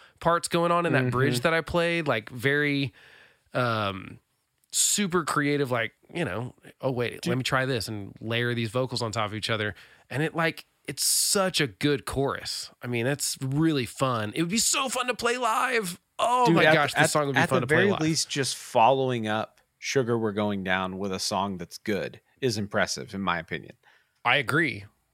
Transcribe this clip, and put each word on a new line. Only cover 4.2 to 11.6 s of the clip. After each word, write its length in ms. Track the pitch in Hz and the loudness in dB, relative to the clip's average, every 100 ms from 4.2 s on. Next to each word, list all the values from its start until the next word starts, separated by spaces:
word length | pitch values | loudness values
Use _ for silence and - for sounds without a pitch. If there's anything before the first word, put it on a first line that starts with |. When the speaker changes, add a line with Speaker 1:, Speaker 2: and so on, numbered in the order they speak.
| _ _ _ _ _ | _ _ _ _ _
Speaker 1:
super 520 | - - - 202 180 | -2 0 2 0 0
creative, 460 | 151 - 147 147 139 | 0 0 2 0 0
like, 220 | 120 110 - - | -2 -4 -8 -12
you 120 | - | -4
know, 300 | 147 95 123 - - - | -4 -4 -8 -10 -20 -6
"Oh, 100 | 131 | -4
wait, 300 | 123 120 - | -2 -4 -4
Speaker 2:
Do 80 | - | -2
Speaker 1:
let 60 | 123 | -2
me 60 | |
try 220 | 123 131 131 | 0 0 0
this," 220 | 127 - | -2 -4
and 240 | 107 98 - | -8 -10 -10
layer 340 | 110 117 120 | -4 -2 0
these 160 | 120 113 | -2 -2
vocals 320 | 127 131 120 | -2 -2 -2
on 100 | 117 | -4
top 140 | 110 107 | -2 -4
of 80 | |
each 160 | 107 - | -4 -2
other. 240 | 110 104 98 - - - | -2 -2 -6 -14 -20 -10
And 120 | 123 | -4
it, 120 | 156 | -4
like, 300 | 156 165 156 - _ - | -2 -2 -4 -12 _ -12
it's 180 | - | -4
such 560 | - - - 202 190 - | 0 0 2 2 2 0